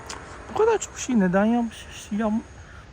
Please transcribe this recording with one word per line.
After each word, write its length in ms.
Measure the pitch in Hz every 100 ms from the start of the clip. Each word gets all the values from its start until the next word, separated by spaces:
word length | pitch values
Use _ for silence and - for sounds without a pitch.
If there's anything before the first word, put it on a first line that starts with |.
| - - - - -
bu 40 | 220
kadar 200 | 440 427
çok 200 | - -
şeyi 220 | - 240
neden 240 | 185 190
yapmış? 420 | 214 240 233 - - - -
Yap-, 220 | 208 220 220 - - - - -